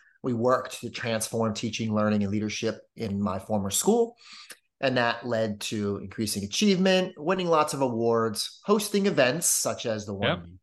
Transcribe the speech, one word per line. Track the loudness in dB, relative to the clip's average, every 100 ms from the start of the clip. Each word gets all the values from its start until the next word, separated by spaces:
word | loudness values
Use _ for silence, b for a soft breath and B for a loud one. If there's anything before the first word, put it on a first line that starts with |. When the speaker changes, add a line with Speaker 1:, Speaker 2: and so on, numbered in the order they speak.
| B B
Speaker 1:
we | -4
worked | 0 2 2 0 -10
to | -10
transform | -6 -4 -2 -2 -2 -2
teaching, | -2 -4 -4 -2
learning, | 0 2 2
and | 0
leadership | -2 -2 -2 -4 -4 -10 -10
in | -4 -2
my | -2 -2
former | -2 -2 0
school. | 0 4 4 2 -4 B B B B _ _
And | 0 2
that | 2 0 -2
led | 0 0 -2
to | -6 -2 -2 -4
increasing | -6 -6 -4 -4
achievement, | -4 0 2 4 4 4 2 -4
winning | -2 0 2
lots | 2 2
of | 2
awards, | 0 2 2 2 2 -2 -8 -6
hosting | 0 2 2 0
events | 2 4 4 2 0
such | 0 0 -2
as | -4 -4 -4
the |
one | -2 -2
Speaker 2:
Yep. | -2 -6 -16